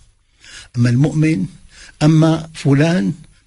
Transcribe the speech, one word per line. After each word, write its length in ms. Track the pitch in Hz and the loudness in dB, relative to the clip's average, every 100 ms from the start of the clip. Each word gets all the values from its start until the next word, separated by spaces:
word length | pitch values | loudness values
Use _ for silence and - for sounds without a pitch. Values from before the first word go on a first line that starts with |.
| _ _ _ _ - - - 123 | _ _ _ _ -20 -20 -10 -2
أما 140 | 123 | 0
المؤمن، 560 | 120 147 151 156 160 185 - - - - - | 0 0 0 -2 -2 -6 -12 -20 -20 -18 -2
أما 460 | 151 156 160 160 - | 2 4 2 0 -6
فلان، 580 | - 143 139 160 180 196 156 - _ | -6 0 0 0 0 -4 -6 -12 _